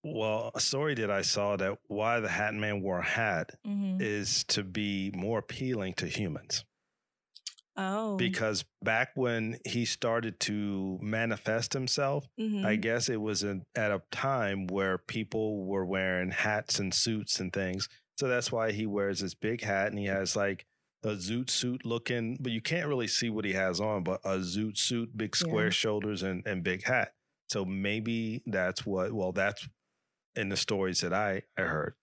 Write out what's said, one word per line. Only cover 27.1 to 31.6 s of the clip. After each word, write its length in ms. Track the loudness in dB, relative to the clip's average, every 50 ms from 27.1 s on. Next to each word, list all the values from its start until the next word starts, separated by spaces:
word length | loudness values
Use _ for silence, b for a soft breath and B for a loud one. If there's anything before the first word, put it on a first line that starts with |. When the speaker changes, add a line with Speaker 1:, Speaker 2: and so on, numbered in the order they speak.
| _ _ _ _ _ _ _ -4
Speaker 1:
So 160 | -2 -2 0
maybe 800 | 0 -2 0 0 0 0 0 0 0 -2 0 0 -2 -4 -4 -4
that's 400 | -2 0 2 2 0 0 -2 -2
what, 260 | 0 0 0 0 0 0
well, 180 | 0 0 0
that's 360 | 2 2 0 0 0 -4 -12 -14 _ _ _ _ _ _ _ _ _ _ _ _ _
in 120 | -4 -2 0
the 80 | 0
stories 420 | 0 0 0 2 0 2 2 0 0
that 120 | 0 2 2
I, 300 | 2 2 0 0 -2 -6 _ _
I 40 | -2